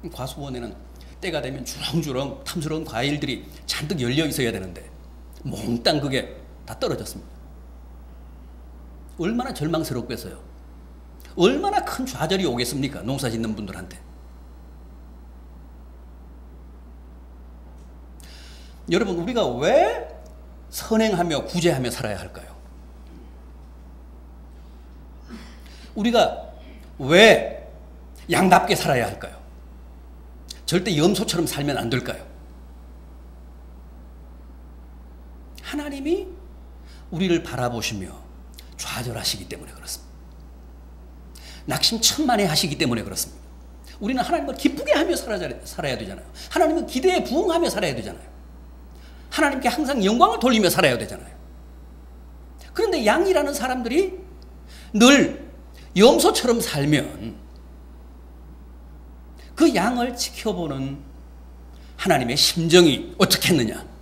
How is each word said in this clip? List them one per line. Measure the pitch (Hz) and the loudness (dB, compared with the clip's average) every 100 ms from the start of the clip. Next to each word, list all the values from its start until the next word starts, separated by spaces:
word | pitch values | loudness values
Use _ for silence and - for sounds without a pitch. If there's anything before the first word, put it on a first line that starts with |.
| 170 | -12
과수원에는 | - 131 - 139 123 117 92 - - - - | -8 -8 -8 -8 -8 -8 -12 -18 -20 -20 -8
때가 | 190 156 | -4 -4
되면 | 131 135 | -4 -8
주렁주렁 | - - - 165 151 127 139 - | -8 -8 -2 0 0 -2 -4 -6
탐스러운 | - 175 151 156 | -6 -4 -4 -4
과일들이 | 160 113 139 147 131 110 - - - | -4 -2 0 0 -2 -4 -8 -14 -6
잔뜩 | - 151 170 | -6 -2 0
열려 | 120 139 160 | 2 2 2
있어야 | - 117 | 0 0
되는데 | 104 92 87 - - - - - - | -2 -8 -12 -16 -18 -18 -18 -20 -10
몽땅 | 139 - 120 117 - 151 | -8 -4 -2 2 2 2
그게 | 139 131 - - - - | 2 -2 -2 -12 -18 -18
다 | - - | -14 -4
떨어졌습니다. | 214 135 104 - - - - - - - - - - - - - - - - - - - - - | -2 -2 -6 -12 -14 -18 -20 -20 -20 -20 -20 -20 -18 -20 -20 -20 -18 -18 -18 -18 -18 -18 -18 -4
얼마나 | 170 240 254 | -2 -2 -4
절망스럽겠어요. | - 151 160 156 120 - 113 95 - - - - - - - - - - - | -4 0 0 0 -4 -4 -8 -8 -14 -16 -20 -20 -20 -20 -20 -20 -20 -12 4
얼마나 | 185 285 392 403 | 4 6 2 0
큰 | - - | -2 -6
좌절이 | 262 - 156 190 | -6 -2 0 2
오겠습니까? | 170 120 120 143 143 - | 2 0 -2 -2 -2 -4
농사 | 120 135 123 | -4 -2 -2
짓는 | 113 113 | -2 -2
분들한테. | 107 101 90 90 - - - - - - - - - - - - - - - - - - - - - - - - - - - - - - - - - - - - - - - - - - - - - - - - - - | -4 -8 -10 -12 -16 -18 -20 -20 -20 -20 -20 -20 -20 -20 -18 -18 -18 -18 -18 -18 -18 -18 -18 -18 -18 -20 -18 -18 -18 -18 -18 -18 -18 -20 -18 -18 -20 -18 -18 -18 -18 -18 -18 -18 -18 -18 -18 -18 -18 -18 -18 -18 -16 0
여러분, | 175 214 170 | 2 2 0
우리가 | 175 233 156 120 | 0 0 0 2
왜 | 160 277 415 - - - - - - - - | 6 6 6 2 -8 -14 -18 -18 -18 -18 -12
선행하며 | - - 220 220 175 175 143 | -10 0 4 4 2 2 0
구제하며 | - 175 170 139 123 | -2 2 4 4 0
살아야 | - 113 95 | -2 -4 -4
할까요? | 90 - - - - - - - - - - - - - - - - - - - - - - - - - - - - - - - - - - - - | -8 -14 -16 -18 -18 -20 -20 -18 -18 -18 -18 -18 -18 -20 -18 -18 -18 -18 -18 -18 -18 -18 -18 -18 -18 -20 -18 -18 -18 -18 -16 -16 -16 -18 -20 -20 -10
우리가 | - 220 233 175 - - - - - - - | 0 6 6 6 2 -10 -16 -18 -18 -18 -8
왜 | 135 175 220 156 - - - - - - - - - | 8 12 12 10 4 -8 -14 -18 -18 -20 -20 -18 0
양답게 | 160 185 175 - 180 | 4 8 8 8 2
살아야 | 160 131 104 | 2 2 0
할까요? | - - - - - - - - - - - - - - - - | -4 -12 -14 -18 -18 -18 -18 -18 -20 -20 -20 -18 -18 -16 -12 0
절대 | 180 190 151 | 0 2 6
염소처럼 | 170 190 - 170 160 | 6 6 0 0 0
살면 | - 143 139 | 0 0 0
안 | 117 | 2
될까요? | 123 123 - - - - - - - - - - - - - - - - - - - - - - - - - - - - - - - - - - - | 0 -2 -8 -12 -16 -18 -18 -18 -18 -18 -18 -18 -18 -18 -18 -18 -18 -18 -18 -18 -18 -18 -18 -18 -18 -18 -18 -18 -18 -18 -18 -18 -18 -18 -18 -16 -14
하나님이 | - 294 294 277 277 381 381 - - - - - - - - | -10 -8 -6 -6 0 0 -2 -12 -16 -18 -18 -18 -18 -18 -8
우리를 | 160 185 170 | 0 2 2
바라보시며 | 170 123 120 117 - 104 87 - - - - - - - | 0 -2 -2 0 -4 -4 -8 -12 -18 -20 -18 -18 -18 -12
좌절하시기 | - - 120 107 - 95 95 | -8 -6 -6 -4 -4 -4 -8
때문에 | 104 - | -12 -12
그렇습니다. | - - - - - - - - - - - - - - - - - - - - | -14 -12 -12 -12 -18 -18 -18 -18 -18 -18 -18 -18 -20 -20 -20 -18 -18 -18 -12 -4
낙심천만해 | 131 - 226 226 - 277 226 196 | 0 2 4 2 2 2 4 4
하시기 | 156 165 143 | 2 0 0
때문에 | 143 117 | 0 0
그렇습니다. | 95 92 - - - - - - - - | -2 -6 -6 -10 -20 -20 -20 -20 -20 -8
우리는 | 208 262 | -4 -2
하나님을 | - 320 277 - | 0 0 -2 0
기쁘게 | 277 - 605 | 0 0 2
하며 | 311 370 269 | 4 4 0
살아야, | - 202 151 - | -2 -4 -4 -8
살아야 | - - 147 120 | -10 -6 -4 -4
되잖아요. | 101 95 - - - | -6 -10 -14 -16 -4
하나님은 | - 311 330 - | 2 4 4 0
기대에 | 254 370 359 | 2 4 4
부응하며 | - 277 415 330 170 | 2 0 2 2 2
살아야 | 202 180 | 0 -2
되잖아요. | 117 98 85 - - - - - - - - - - - | -2 -6 -12 -16 -20 -20 -18 -18 -18 -18 -18 -18 -18 -8
하나님께 | - 294 269 247 | 0 2 2 0
항상 | 240 269 277 | 0 0 2
영광을 | 190 233 392 440 | 4 8 6 6
돌리며 | 247 220 185 | 4 6 6
살아야 | - 160 123 | 6 4 4
되잖아요. | 104 - - - - - - - - - - - - - - - - | -4 -8 -14 -18 -18 -18 -18 -18 -18 -18 -18 -18 -18 -18 -18 -18 -8
그런데 | - 440 330 214 | 0 2 4 4
양이라는 | 277 381 349 285 | 6 6 4 2
사람들이 | - 254 254 226 285 392 - - - - - - - - | -2 -2 -2 2 2 2 -2 -14 -18 -18 -20 -18 -18 -4
늘 | 208 247 277 175 - - - - - - 180 | 8 10 10 6 0 -12 -16 -18 -18 -2 8
염소처럼 | 226 320 359 427 247 233 | 10 10 6 4 2 2
살면 | - 151 143 147 - - 110 - - - - - - - - - - - - - - - - - - - - - - | 2 2 4 4 2 -8 -10 -10 -16 -20 -20 -20 -20 -20 -18 -20 -18 -18 -18 -18 -18 -18 -18 -18 -18 -18 -18 -18 -16
그 | - 320 | 4 6
양을 | 214 208 247 247 247 | 6 2 2 0 -2
지켜보는 | - - 220 180 160 135 135 143 - - - - - - - - - - | -6 -2 -2 -2 -2 -2 -4 -6 -12 -18 -18 -20 -20 -20 -20 -20 -18 -4
하나님의 | 190 151 120 143 | 2 4 4 4
심정이 | - - 165 180 170 117 - - | 4 4 8 10 10 6 -2 2
어떻겠느냐? | 190 - - 165 110 - - - | 4 6 6 6 4 -2 -12 -18